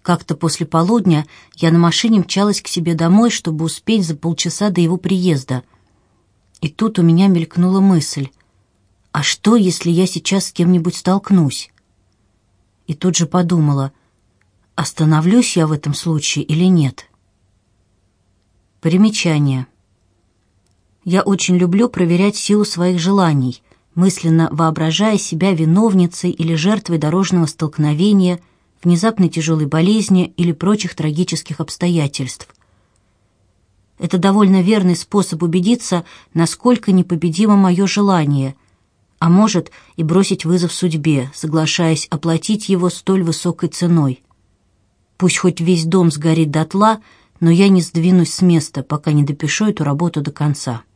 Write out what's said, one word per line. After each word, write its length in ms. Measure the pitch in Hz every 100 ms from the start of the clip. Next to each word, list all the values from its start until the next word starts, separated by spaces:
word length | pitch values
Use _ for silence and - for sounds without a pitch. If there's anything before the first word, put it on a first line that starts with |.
Как-то 340 | - 175 -
после 300 | 156 165 -
полудня 600 | 165 165 175 233 190 156 156 - _ -
я 140 | 165
на 80 | 165
машине 420 | 170 160 233 220
мчалась 420 | - 190 208 196
к 60 | -
себе 260 | 185 165
домой, 340 | 160 165 196 233
чтобы 380 | - - 156 160
успеть 400 | - - 226 170
за 100 | 151
полчаса 540 | 170 165 180 - 208
до 100 | 180
его 160 | 165 180
приезда. 680 | 180 190 180 147 131 127 - _ _ _ _ _ _ _ _ _
И 80 | -
тут 280 | - 220 220
у 40 |
меня 240 | 170 165 196
мелькнула 540 | 180 165 - 180 190
мысль: 500 | 196 180 147 - 135 _ _ _ _ _ _ _ _
«А 100 | -
что, 320 | 143 - 208 233
если 340 | 185 165 170
я 160 | 170 185
сейчас 400 | - - 190 -
с 60 |
кем-нибудь 440 | - 175 180 165 -
столкнусь?» 760 | - 196 - 190 151 - - _ _ _ _ _ _ _ _ _ _ _ -
И 80 |
тут 220 | 156 185 170
же 100 | 165
подумала: 680 | 180 170 175 151 139 135 _ _ _ _ _ _ _ _
«Остановлюсь 840 | - 139 - 156 156 165 233 240 -
я 80 | 156
в 60 |
этом 200 | 151 147
случае 540 | 143 170 156 - 147 -
или 180 | 151
нет?» 420 | 185 180 139 - - _ _ _ _ _ _ _ _ _ _ _ _ _ _ _ _ _
Примечание. 880 | 165 180 214 214 175 151 143 131 127 _ _ _ _ _ _ _ _ _ _ _ _ _
Я 160 | - 180
очень 380 | - 196 - 180
люблю 320 | 180 190 240
проверять 460 | - 175 175 202 208
силу 280 | - 208
своих 340 | 208 170 180 180
желаний, 640 | 165 202 175 143 127 123 _ _ _
мысленно 540 | 170 185 - 165 165 160
воображая 680 | 151 165 160 160 160 214 208
себя 340 | - 160 190
виновницей 760 | 170 160 170 226 190 175 - 180
или 240 | - 165
жертвой 420 | 165 175 214 214 165
дорожного 480 | 151 175 196 180
столкновения – 960 | 160 - 156 - 151 147 202 202 180 175 _ _ _ _
внезапной 460 | 175 170 214 220 175
тяжелой 380 | 165 156 160 147
болезни 680 | 160 175 220 208 185 175 -
или 140 | 175
прочих 420 | 160 175 214 180
трагических 680 | - 156 151 180 160 - 151
обстоятельств. 880 | 147 - 175 170 143 - 127 - - _ _ _ _ _ _ _ _ _ _ _ _ _ _ _
Это 180 | 175 185
довольно 460 | 190 196 202 190
верный 340 | 180 214 180 170
способ 460 | - 208 180 160
убедиться, 640 | 170 175 180 240 - 180 170 - _
насколько 580 | 156 165 - 240 240 -
непобедимо 680 | 185 180 170 175 160 214 202
мое 300 | 190 180 196
желание, 720 | 208 202 185 147 143 135 135 _ _ _ _ _ _
а 100 | 165
может, 420 | 180 214 185 156 - _ -
и 60 |
бросить 440 | 160 170 190 180 160
вызов 260 | 180 175
судьбе, 580 | - 180 160 151 143 127
соглашаясь 720 | - 160 160 156 - 165 156 -
оплатить 640 | 151 170 165 - 220 -
его 180 | 190 180
столь 360 | - - 190
высокой 440 | 170 156 180 165 170
ценой. 540 | - 175 170 139 127 _ _ _ _ _ _ _ _ _ _
Пусть 180 | 180 -
хоть 240 | 180 175
весь 240 | 170 180
дом 260 | 160 190 170
сгорит 400 | 147 160 160 156
дотла, 520 | 151 156 190 214 220 _ _ _ _
но 100 | 165
я 180 | 170 196
не 100 | 185
сдвинусь 540 | 170 170 170 180 165
с 80 | -
места, 400 | 180 165 151 -
пока 300 | 131 147 156
не 100 | 147
допишу 440 | 143 143 151 - 214
эту 160 | 208
работу 380 | 147 143 170 165
до 100 | 147
конца. 520 | - 147 143 - 117 _